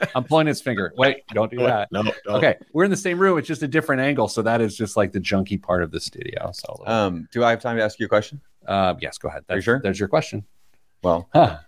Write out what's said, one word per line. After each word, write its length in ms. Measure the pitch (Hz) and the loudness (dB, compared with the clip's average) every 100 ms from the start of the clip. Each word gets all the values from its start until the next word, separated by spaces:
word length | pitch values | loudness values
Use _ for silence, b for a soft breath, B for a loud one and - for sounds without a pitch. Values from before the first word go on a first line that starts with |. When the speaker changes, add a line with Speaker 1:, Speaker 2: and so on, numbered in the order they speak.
Speaker 1:
<laughs> 140 | 202 127 | -4 -4
Speaker 2:
I'm 80 | |
pointing 260 | 127 160 156 | 0 2 2
his 120 | 131 | -2
finger. 320 | 135 101 90 98 | -4 -4 -4 2
Wait, 260 | 135 135 - | 0 0 -4
don't 180 | 104 110 | -2 -2
do 60 | 123 | 0
Speaker 1:
What? 80 | 123 | 0
Speaker 2:
that. 240 | 110 98 | 0 -2
Speaker 1:
No, 120 | 95 | -2
don't. 120 | 107 - 101 | -2 -4 -4
Speaker 2:
Okay, 280 | 104 147 90 - | 2 2 2 -2
we're 120 | 151 196 | 0 2
in 60 | |
the 60 | 180 | 0
same 220 | 185 175 | -2 2
room. 180 | 190 165 | 4 2
It's 100 | 131 | -2
just 140 | 147 | -4
a 40 | 147 | -2
different 340 | 156 151 131 | 0 0 2
angle. 260 | 139 143 104 | 2 2 0
So 120 | - | 0
that 200 | 110 117 | 0 2
is 140 | 110 95 | 0 -2
just, 180 | 107 110 | -2 0
like, 140 | 98 | 0
the 80 | 98 | -2
junky 420 | 90 98 95 98 | 0 0 0 -2
part 220 | - 90 | 0 0
of 80 | 82 | 0
the 80 | 82 | -4
studio. 520 | - - - - - | -8 -10 -10 -8 -8
So, 280 | - - - - | -10 -14 -10 -2
Speaker 3:
Um, 400 | 113 98 85 - | 2 2 -2 -6
do 120 | 117 | 0
I 60 | 117 | 2
have 100 | 117 | 2
time 160 | 123 113 | -2 0
to 60 | |
ask 160 | 107 - | -2 -2
you 60 | 107 | 2
a 40 | |
question? 300 | 107 - 143 - _ - | 2 2 -8 -20 _ -2
Speaker 2:
Uh, 300 | 98 92 87 | 0 2 0
yes, 160 | 78 - | -8 -8
go 100 | 76 | -10
ahead. 160 | 76 - | -10 -6
Speaker 3:
Are 60 | 98 | -2
you 20 | |
Speaker 2:
That's, 80 | 98 | 2
Speaker 3:
sure? 160 | 131 | 2
Speaker 2:
that's 160 | 98 98 | 0 -2
your 80 | 101 | 0
question. 380 | 156 - - - _ _ _ _ _ | 0 -2 -8 -12 _ _ _ _ _
Speaker 3:
Well, 280 | 90 82 - | 0 0 2
Speaker 2:
Huh. 240 | - 131 78 | 4 4 2